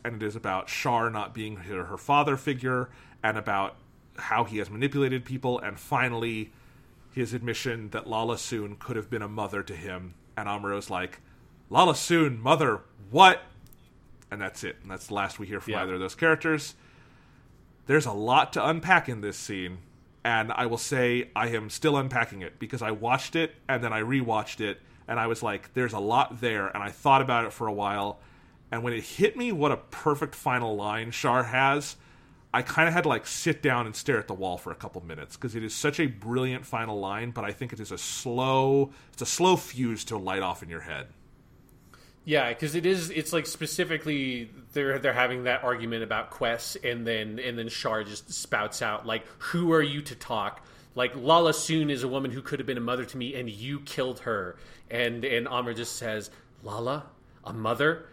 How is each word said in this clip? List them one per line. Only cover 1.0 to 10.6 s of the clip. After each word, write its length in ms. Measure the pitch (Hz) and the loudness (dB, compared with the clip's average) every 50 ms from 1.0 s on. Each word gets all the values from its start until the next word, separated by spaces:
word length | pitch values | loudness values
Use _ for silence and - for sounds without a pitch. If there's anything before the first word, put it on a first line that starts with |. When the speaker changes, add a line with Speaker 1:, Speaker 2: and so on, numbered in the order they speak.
| 113 113 | 2 0
Speaker 1:
not 260 | 110 104 101 101 110 | -2 -4 -6 -6 -8
being 200 | 113 107 107 107 | -8 -8 -8 -10
her, 300 | 92 87 104 101 90 87 | -10 -10 -8 -6 -6 -6
her 120 | 90 101 | -6 -8
father 400 | - - - 143 147 143 143 135 | -4 0 4 4 4 4 4 2
figure, 540 | 131 - 151 135 123 131 127 127 123 123 - - - - - - - | 0 0 -2 -2 0 0 0 0 0 -2 -4 -8 -18 -20 -20 -6 -2
and 160 | - 110 107 107 | 0 0 0 0
about 380 | 104 110 98 98 98 95 - - - - - - - - - | 0 0 0 2 0 0 -4 -10 -20 -20 -20 -20 -20 -18 -14
how 260 | - - - 107 117 | -8 -4 0 2 2
he 160 | 113 104 110 104 | 2 0 -2 -4
has 120 | 98 101 | -4 -4
manipulated 540 | 104 113 135 139 139 143 139 127 131 127 117 | -4 -2 -2 0 2 2 2 2 0 -2 -4
people, 360 | - 131 127 131 127 123 - | -6 -6 -2 0 0 0 0
and 180 | - 104 - - | -2 -6 -8 -10
finally 760 | - - 143 123 127 123 120 113 117 117 113 110 107 - - - - - - - - - - - - - | -4 0 2 2 2 2 0 0 -2 -2 -2 -4 -6 -10 -12 -20 -20 -20 -20 -20 -20 -20 -20 -20 -20 -8
his 200 | - 131 120 107 | -4 -4 -4 -2
admission 580 | 120 117 117 120 110 - - 127 117 113 110 104 | -4 -4 -4 -4 -4 -4 -4 -4 -4 -6 -6 -8
that 180 | 110 110 - - | -8 -8 -6 -4
Lala 300 | 110 110 113 120 113 - | -2 -2 0 0 -2 -2
Soon 360 | - - 123 110 104 101 104 | -4 -4 -4 -4 -4 -6 -8
could 220 | - - - 117 | -10 -8 -6 -4
have 120 | 110 98 - | -4 -4 -4
been 140 | 120 107 | -4 -6
a 60 | 104 104 | -4 -6
mother 340 | 107 113 104 95 104 101 | -6 -6 -4 -4 -4 -4
to 140 | 92 - 92 | -6 -6 -8
him. 380 | 80 92 98 90 90 92 87 85 - - - - | -10 -10 -10 -10 -10 -12 -14 -16 -20 -20 -14 -10
And 120 | 113 101 101 | -8 -4 -4
Amuro's 420 | 104 101 | -4 -4